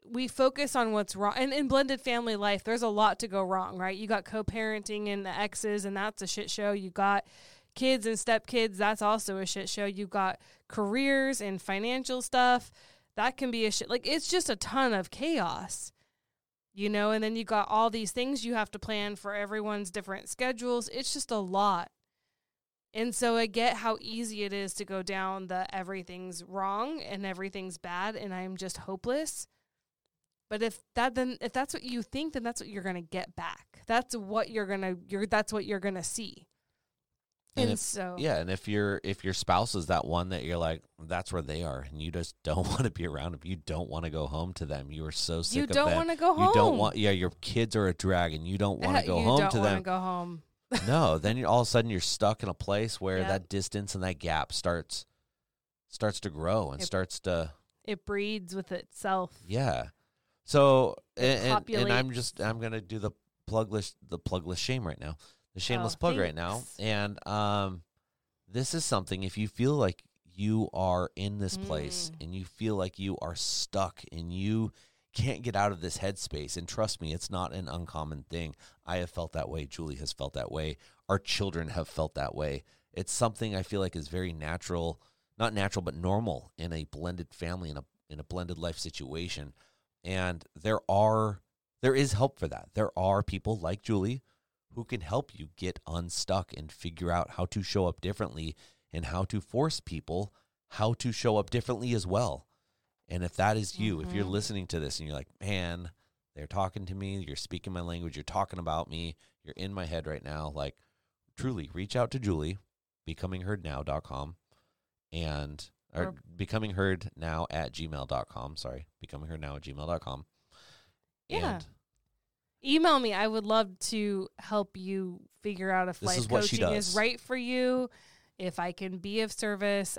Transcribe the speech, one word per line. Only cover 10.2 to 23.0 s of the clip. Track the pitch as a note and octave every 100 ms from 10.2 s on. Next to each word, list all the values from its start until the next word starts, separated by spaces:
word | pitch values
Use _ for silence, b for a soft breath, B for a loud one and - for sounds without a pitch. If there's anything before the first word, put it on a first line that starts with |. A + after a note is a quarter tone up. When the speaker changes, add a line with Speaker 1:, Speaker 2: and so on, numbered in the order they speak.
| F#3+ - b b -
Speaker 1:
careers | - G3+ A#3+ C#4 C4+ C4+ C4
and | G3+ F#3+
financial | - G3 A3+ B3+ B3+ B3+
stuff. | A#3+ B3 B3 B3 - b b b b -
That | A#3 C4
can | C4
be | A#3 G#3+
a |
shit. | - G3+
Like, | B3 -
it's | D#4 -
just | F4+ -
a | G#3+
ton | - C4 C4
of | G#3 F3+
chaos, | - D4 D#4 F3 - F#3 - - - _ _ _ _ _ _ _
you | G3 G#3
know? | G#3 G#3
And | G#3+
then | G#3+ A3+
you |
got | A3 A3 -
all | G#3+ A3+
these | A3+ G#3
things | - B3+ C#4
you | A3+
have | A#3 G#3
to | G#3
plan | - G#3+ G#3 G3+
for | G3+
everyone's | G#3 G3+ G#3+ G#3 G#3 F#3+
different | G3+ G3 G3 -
schedules. | - B3+ A#3 B3 A#3+ A#3
It's | - C4+
just | D4 -
a | A3
lot. | F#3 G3 G3+ F3+ - _ _ _ _ _ _ _ _ _ _
And | G#3+